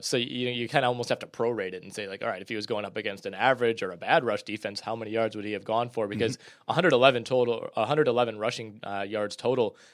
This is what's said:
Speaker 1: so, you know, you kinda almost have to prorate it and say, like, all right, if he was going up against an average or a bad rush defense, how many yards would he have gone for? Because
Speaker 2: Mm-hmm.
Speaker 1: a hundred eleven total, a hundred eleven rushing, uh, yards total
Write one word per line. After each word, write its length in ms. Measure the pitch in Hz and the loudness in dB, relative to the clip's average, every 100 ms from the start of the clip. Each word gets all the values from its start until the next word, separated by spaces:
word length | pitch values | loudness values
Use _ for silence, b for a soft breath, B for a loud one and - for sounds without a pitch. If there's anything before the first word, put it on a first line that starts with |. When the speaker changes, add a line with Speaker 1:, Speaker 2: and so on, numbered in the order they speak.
Speaker 1:
so, 160 | - 127 | 0 -2
you 260 | 123 123 | -2 -4
know, 80 | 123 | -4
you 160 | 120 117 | -4 -2
kinda 180 | 151 123 | 0 2
almost 220 | 123 117 | 0 -2
have 120 | 123 | -2
to 60 | - | -4
prorate 460 | - 117 113 95 | -2 -2 0 -4
it 100 | 92 | -8
and 100 | 95 | -12
say, 120 | 107 98 | -10 -8
like, 140 | 98 | -6
all 60 | 117 | -6
right, 140 | 95 | -6
if 80 | 98 | -6
he 60 | 107 | -6
was 100 | 101 | -4
going 180 | 107 | -4
up 140 | 98 98 | -4 -6
against 260 | 107 98 | -6 -6
an 80 | 98 | -8
average 500 | 95 123 123 120 117 | 2 2 4 2 0
or 100 | 95 | -4
a 40 | 85 | -4
bad 280 | 95 160 | 2 2
rush 180 | 120 104 | 4 0
defense, 360 | - 104 104 101 | -2 -6 -6 -6
how 140 | 110 | -8
many 160 | 113 107 | -6 -4
yards 240 | 110 110 107 | -2 -2 -2
would 100 | 104 | -6
he 60 | |
have 120 | 101 | -6
gone 240 | 101 113 120 | -2 -2 -2
for? 180 | 117 104 | -2 -2
Because 300 | 107 117 131 | 0 -2 -2
Speaker 2:
Mm-hmm. 340 | - - - | -14 -12 -4
Speaker 1:
a 40 | |
hundred 180 | 127 175 | 2 6
eleven 320 | 127 135 123 | 8 8 6
total, 460 | 110 131 120 113 - | 2 2 2 0 -4
a 120 | - 110 | -2 0
hundred 200 | 151 135 | 2 4
eleven 300 | 120 120 107 | 4 2 0
rushing, 420 | 110 123 110 107 | -4 -4 -10 -12
uh, 240 | - 101 101 | -8 -6 -4
yards 280 | 107 104 - | -4 -4 -2
total 380 | 120 127 107 - b | 0 2 0 -2 b